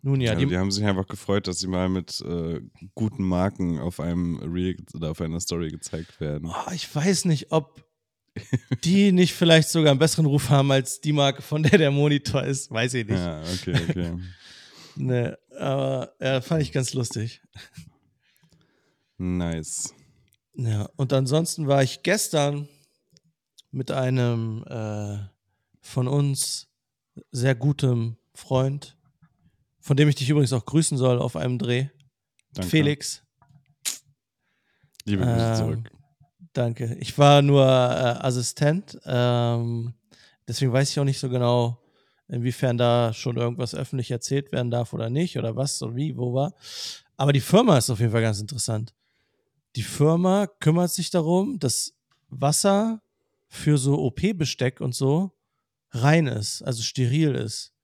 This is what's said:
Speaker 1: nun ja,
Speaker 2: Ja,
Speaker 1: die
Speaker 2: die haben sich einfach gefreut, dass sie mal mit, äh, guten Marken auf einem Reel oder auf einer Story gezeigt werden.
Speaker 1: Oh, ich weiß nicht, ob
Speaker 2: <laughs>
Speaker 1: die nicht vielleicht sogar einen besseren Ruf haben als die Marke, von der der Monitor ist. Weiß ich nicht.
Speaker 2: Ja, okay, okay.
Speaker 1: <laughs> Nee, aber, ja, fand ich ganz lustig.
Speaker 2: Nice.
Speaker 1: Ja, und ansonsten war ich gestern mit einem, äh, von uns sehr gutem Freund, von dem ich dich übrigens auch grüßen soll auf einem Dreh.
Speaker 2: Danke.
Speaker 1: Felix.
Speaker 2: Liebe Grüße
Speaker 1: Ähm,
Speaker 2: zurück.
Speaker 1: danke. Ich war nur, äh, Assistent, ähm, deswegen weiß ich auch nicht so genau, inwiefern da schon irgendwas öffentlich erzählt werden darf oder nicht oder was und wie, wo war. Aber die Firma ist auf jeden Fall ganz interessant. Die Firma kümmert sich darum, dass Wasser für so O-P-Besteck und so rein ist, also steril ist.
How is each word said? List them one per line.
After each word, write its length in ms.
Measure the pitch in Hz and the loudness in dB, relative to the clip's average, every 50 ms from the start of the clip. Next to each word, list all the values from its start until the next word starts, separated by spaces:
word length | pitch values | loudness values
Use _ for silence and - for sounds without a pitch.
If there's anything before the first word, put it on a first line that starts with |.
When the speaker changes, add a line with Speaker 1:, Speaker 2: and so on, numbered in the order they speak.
Speaker 1:
nun 180 | - 135 139 135 | 0 0 0 2
ja, 120 | 127 117 107 | 2 2 2
Speaker 2:
Ja, 60 | - | 2
Speaker 1:
die 60 | 131 | 2
Speaker 2:
die 100 | 139 90 | 2 2
haben 140 | 90 95 98 | 0 0 0
sich 120 | 98 101 107 | 0 0 0
einfach 240 | 104 98 92 95 | 0 2 0 -2
gefreut, 400 | _ 104 101 - - 98 104 98 | _ -6 -10 -4 0 0 0 0
dass 120 | 92 90 - | -2 -6 -6
sie 80 | 92 | -4
mal 200 | 92 92 90 92 92 | -4 -2 0 0 0
mit, 320 | 92 92 82 - - - | 0 -2 -4 -6 -10 -10
äh, 380 | - - 87 85 82 82 82 - - - _ _ 85 95 _ | -8 -6 -6 -6 -4 -6 -6 -8 -10 -14 _ _ -20 -18 _
guten 300 | - 110 107 - - 98 | -4 -4 -4 -2 -2 -2
Marken 560 | 92 90 90 92 101 - - 92 87 85 73 | 0 2 2 0 0 -2 -2 -4 -2 -2 -2
auf 200 | 62 87 - - | -4 -6 -6 -6
einem 380 | 73 85 87 87 90 85 82 | -6 -4 -2 -2 -2 -4 -4
Reel 400 | - 50 80 85 90 90 92 87 - 85 - - | -6 -6 -6 -4 -2 -2 -2 -4 -6 -12 -16 -12
oder 180 | 80 80 78 | -8 -6 -6
auf 100 | 80 - | -6 -6
einer 180 | 87 80 82 82 | -6 -6 -6 -6
Story 300 | 82 - 87 85 85 80 | -6 -6 -6 -4 -6 -6
gezeigt 500 | 82 80 - - - 80 80 - - _ | -8 -10 -12 -10 -10 -10 -12 -14 -12 _
werden. 300 | 80 76 73 76 80 82 | -8 -6 -6 -6 -8 -8
Speaker 1:
Oh, 220 | 85 - - - 185 | -8 -8 -8 -8 -8
ich 200 | 170 - - - | -10 -10 -6 -4
weiß 320 | 151 147 190 196 - - | -2 0 2 0 2 2
nicht, 260 | 185 156 131 - _ | 0 0 0 -2 _
ob 320 | 160 160 143 _ _ - _ _ _ _ _ _ _ _ _ _ _ | -2 -2 -2 _ _ -20 _ _ _ _ _ _ _ _ _ _ _
Speaker 2:
<laughs> 480 | 113 - - - 123 - _ 131 - - | -16 -8 -4 -4 -4 -4 _ -8 -4 0
Speaker 1:
die 280 | 160 185 196 202 202 185 | 2 4 6 6 6 8
nicht 200 | 180 185 160 - | 6 6 4 4
vielleicht 360 | - 180 170 165 160 156 - | 2 6 8 8 8 6 4
sogar 220 | - 170 156 151 | 2 4 4 4
einen 80 | 139 131 | 6 6
besseren 260 | 156 160 - - 160 | 4 2 4 4 2
Ruf 240 | 147 139 143 139 - | 4 4 2 4 4
haben 220 | 147 139 135 139 | 4 4 6 4
als 280 | 135 135 131 - - - | 4 2 2 -2 -8 -6
die 120 | - 151 147 | -2 0 2
Marke, 280 | 147 143 139 131 - | 4 4 2 2 -2
von 220 | - - 151 151 156 | -8 -6 -4 0 4
der 140 | 147 - 196 | 6 6 6
der 120 | 160 143 | 6 6
Monitor 520 | 139 143 143 151 147 143 139 - - 139 - | 4 4 4 4 2 2 0 -2 -2 -2 -2
ist. 260 | 139 139 131 - - | -2 -4 -6 -6 -6
Weiß 240 | - 113 120 127 120 | -2 -2 -2 0 0
ich 120 | 123 113 | -2 -2
nicht. 100 | 101 107 | 0 -2
Speaker 2:
Ja, 240 | 92 87 87 82 78 78 85 92 92 | -2 0 -2 -6 -6 -6 -6 -6 -6
okay, 160 | - 92 87 85 82 85 | -4 -2 -2 -2 0 -2
okay. 280 | - 90 87 85 85 | -2 -2 -2 -4 -4
Speaker 1:
<laughs> 60 | 87 92 92 90 _ - - - - - - - - - - - | -8 -10 -12 -16 _ -20 -20 -20 -20 -20 -20 -20 -20 -20 -20 -10
Nee, 360 | - 135 131 123 123 120 - - - _ _ - | -6 -4 -2 0 0 -2 -2 -6 -12 _ _ -12
aber, 560 | 277 151 147 135 139 135 135 135 131 127 - _ _ | -8 -4 -4 -2 -2 -2 -2 -4 -4 -6 -10 _ _
ja, 180 | - 131 135 131 | -4 -2 -2 -2
fand 200 | 120 - 165 160 | -2 -2 -2 -2
ich 100 | 147 - | -2 -2
ganz 220 | - 143 127 - - | -2 -4 -4 -2 -2
lustig. 480 | 131 120 - - 110 107 117 - - _ _ _ - - - _ - - - _ _ _ _ _ _ _ _ _ _ _ _ _ _ _ _ _ _ _ _ _ _ _ _ _ | -4 -4 -4 -4 -6 -6 -6 -8 -12 _ _ _ -20 -20 -20 _ -20 -20 -20 _ _ _ _ _ _ _ _ _ _ _ _ _ _ _ _ _ _ _ _ _ _ _ _ _
Speaker 2:
Nice. 760 | _ 92 90 90 90 87 85 82 80 78 - - - - - - _ _ _ _ _ _ _ _ _ _ _ _ | _ -4 -4 -2 -2 -2 -2 -4 -6 -6 -8 -10 -10 -10 -12 -14 _ _ _ _ _ _ _ _ _ _ _ _
Speaker 1:
Ja, 320 | - 127 113 107 104 104 - _ | -6 -4 -2 -2 -2 -4 -6 _
und 160 | - 139 120 139 | -6 -2 0 0
ansonsten 540 | 135 135 127 139 156 165 - - - 156 | 0 2 2 0 0 0 -2 -4 -4 0
war 140 | 135 139 139 135 | 2 2 2 2
ich 200 | 127 - - _ | 0 -2 -6 _
gestern 640 | - 185 220 - - - 156 143 143 143 147 147 143 _ _ _ _ _ _ _ _ _ _ _ _ _ _ _ _ _ - _ _ | -2 0 0 -2 -2 0 0 0 0 -2 -4 -8 -12 _ _ _ _ _ _ _ _ _ _ _ _ _ _ _ _ _ -20 _ _
mit 180 | - 135 127 - | -8 -8 -6 -4
einem, 720 | 143 135 131 127 131 131 123 120 120 117 113 113 110 113 - | -2 -2 -2 0 0 0 0 0 0 -2 -2 -4 -6 -8 -10
äh, 500 | - - 113 110 107 107 104 104 104 101 101 101 98 _ _ _ _ _ _ _ _ _ _ | -10 -10 -8 -8 -6 -6 -6 -6 -6 -8 -8 -10 -12 _ _ _ _ _ _ _ _ _ _
von 260 | _ - - 135 123 | _ -6 -4 -2 -2
uns 600 | 127 139 143 143 143 135 - - - - - - _ _ _ _ _ _ _ _ _ _ - - _ | 0 2 2 2 0 0 -2 -4 -6 -6 -10 -12 _ _ _ _ _ _ _ _ _ _ -20 -20 _
sehr 240 | - 127 120 135 131 | -6 -2 0 0 0
gutem 640 | 117 123 147 143 - - 131 123 117 113 117 113 _ _ _ _ | 2 2 0 0 2 2 2 2 2 0 -4 -6 _ _ _ _
Freund, 600 | - - - 131 127 131 135 139 143 - - _ _ _ _ _ _ _ _ _ _ _ _ _ _ _ _ _ _ | -20 -6 -2 0 0 0 0 -2 -6 -12 -16 _ _ _ _ _ _ _ _ _ _ _ _ _ _ _ _ _ _
von 180 | _ - 143 | _ 0 4
dem 100 | 131 151 151 | 4 6 4
ich 60 | 139 | 4
dich 140 | - 135 120 | 2 0 0
übrigens 240 | 151 147 143 117 131 | 2 2 2 2 0
auch 120 | 120 - | -4 -4
grüßen 320 | - - 160 156 - 156 | 0 0 0 0 2 0
soll 220 | 131 127 127 123 120 | 0 2 2 2 2
auf 160 | 123 127 - | 0 -4 -4
einem 220 | - - 127 127 | -4 -4 -2 -2
Dreh. 300 | 120 117 120 120 127 135 139 _ _ _ _ _ _ _ _ _ _ _ _ _ | -2 -2 0 0 0 -2 -4 _ _ _ _ _ _ _ _ _ _ _ _ _
Speaker 2:
Danke. 160 | - 92 87 | -6 -4 2
Speaker 1:
Felix. 540 | - 160 147 143 147 - - - - - _ _ _ _ _ _ _ - _ _ _ _ _ - - - _ _ _ _ _ _ _ _ _ _ _ _ _ _ _ _ _ _ _ _ - | 2 4 4 2 0 -2 -6 -10 -10 -12 _ _ _ _ _ _ _ -20 _ _ _ _ _ -8 -8 -8 _ _ _ _ _ _ _ _ _ _ _ _ _ _ _ _ _ _ _ _ -4
Speaker 2:
Liebe 180 | 104 101 95 - | -2 0 0 2
Grüße 260 | 123 117 117 113 113 | 0 2 2 0 0
Speaker 1:
Ähm, 60 | 113 | 0
Speaker 2:
zurück. 340 | 110 110 110 110 110 113 - _ _ _ _ _ _ _ _ _ _ 180 - _ | 0 0 -2 -4 -6 -8 -12 _ _ _ _ _ _ _ _ _ _ -20 -10 _
Speaker 1:
danke. 420 | 135 123 117 117 - 123 113 120 - | -2 -2 -2 -2 -4 -6 -6 -6 -8
Ich 180 | - - - | -8 -8 2
war 240 | - 143 143 143 143 | 4 6 8 8 8
nur, 220 | 143 139 143 139 135 | 6 6 6 6 6
äh, 600 | 131 131 127 123 123 123 - 131 120 120 - - | 6 6 4 4 2 0 0 0 -2 -2 0 -2
Assistent, 720 | 131 123 127 120 - - - 147 147 156 185 196 - - - _ | -2 -2 -2 -4 -6 -4 0 0 2 2 0 -4 -8 -18 -16 _
ähm, 880 | - 127 123 123 123 120 120 120 120 120 117 117 117 117 117 117 120 120 _ _ _ _ _ _ _ _ _ _ | -4 -2 0 2 2 2 2 0 0 0 -2 -2 -4 -4 -6 -6 -8 -10 _ _ _ _ _ _ _ _ _ _
deswegen 240 | - 117 - 139 131 | -10 -4 -2 0 2
weiß 180 | 117 131 139 135 | 2 2 0 0
ich 80 | - 151 | 0 -2
auch 40 | 143 | 0
nicht 160 | 139 135 - | 0 -2 -2
so 100 | - 131 | -4 -4
genau, 500 | 127 127 123 120 120 123 120 117 120 - _ _ _ _ _ _ _ _ _ _ | -2 0 2 2 4 2 2 0 -2 -6 _ _ _ _ _ _ _ _ _ _
inwiefern 480 | - 123 117 123 117 - - 127 120 | -8 -4 -4 -4 -2 0 0 0 2
da 340 | 120 120 120 120 120 120 113 110 | 2 2 4 4 4 2 0 -2
schon 220 | - - 131 120 | -4 -6 -4 -2
irgendwas 380 | 120 120 120 120 123 127 113 - | -2 -2 -2 -2 -4 -8 -6 -6
öffentlich 340 | 147 135 - - 135 117 - | -8 -8 -6 -6 -6 -4 -4
erzählt 420 | 127 113 - - 139 139 139 - - | -6 -6 -4 -4 -4 -4 -4 -4 -4
werden 180 | 135 123 120 | -4 -2 -2
darf 220 | 117 120 120 - - | -2 -4 -4 -4 -6
oder 160 | - 113 113 | -6 -6 -4
nicht 280 | 120 151 175 175 - | -2 -2 -2 -2 -4
oder 180 | 123 117 113 110 | -4 -4 -4 -4
was 240 | 120 135 143 - - | -4 -4 -4 -4 -6
und 140 | - 113 117 | -8 -8 -6
wie, 180 | 123 147 156 131 | -4 -6 -6 -4
wo 180 | 120 123 123 120 | -4 -4 -2 0
war. 200 | 131 139 160 - _ - - - - - - - - _ _ _ | 0 -2 -2 -4 _ -20 -18 -14 -12 -12 -12 -14 -16 _ _ _
Aber 160 | - 139 143 143 | 0 2 4 4
die 80 | 135 | 2
Firma 360 | - - 175 202 262 240 170 | 4 6 6 6 8 8 6
ist 120 | 127 110 - | 6 4 2
auf 100 | 123 98 | 0 0
jeden 120 | 117 117 104 | 0 2 2
Fall 80 | 117 | 2
ganz 180 | 113 113 104 98 | 2 2 0 -2
interessant. 560 | 107 104 - 117 - - 113 110 117 117 _ _ _ _ _ _ _ _ _ _ _ _ _ _ _ _ _ | -6 -8 -6 -6 -4 -4 -4 -4 -6 -8 _ _ _ _ _ _ _ _ _ _ _ _ _ _ _ _ _
Die 80 | 120 104 | -10 -8
Firma 640 | - - - 143 156 165 170 180 185 190 202 208 | -8 0 2 2 4 4 4 2 2 2 2 0
kümmert 440 | 185 _ _ - 160 160 170 175 175 | -2 _ _ 2 2 4 4 2 0
sich 180 | - - 165 - | 0 -4 -6 -2
darum, 500 | - 180 156 160 175 185 196 254 277 185 | 0 0 2 2 2 2 2 0 -4 -2
dass 340 | 139 127 - - - - _ _ _ _ _ _ _ _ | -2 -2 -2 -2 -4 -6 _ _ _ _ _ _ _ _
Wasser 720 | - 127 135 143 151 - - 202 196 202 214 226 226 214 _ _ _ _ _ _ _ _ _ _ | -8 -2 0 0 2 2 2 4 2 4 2 0 -4 -6 _ _ _ _ _ _ _ _ _ _
für 280 | - - - 151 151 | -16 -4 2 2 2
so 220 | 143 127 139 139 151 | 4 4 2 2 2
O-P-Besteck 800 | 151 127 - - 165 202 220 175 156 131 - - 127 127 - - | 0 -2 -2 0 -2 -2 0 0 -4 -4 -2 -2 -2 -2 -2 -4
und 140 | - 131 123 | -6 -6 -4
so 360 | - 135 135 143 165 190 190 _ _ _ _ _ _ _ _ _ _ _ _ | 0 0 2 2 2 0 -2 _ _ _ _ _ _ _ _ _ _ _ _
rein 340 | - 120 117 131 156 170 160 | -6 0 4 4 4 4 4
ist, 360 | 135 117 110 104 - - - - | 2 -2 -4 -4 -6 -8 -8 -6
also 180 | 143 123 110 | -6 -6 -4
steril 540 | 110 - - - 127 120 127 156 160 147 127 | -6 -6 -2 0 0 0 2 2 2 2 2
ist. 360 | 127 117 110 - - - - _ _ | 0 -4 -4 -6 -10 -12 -14 _ _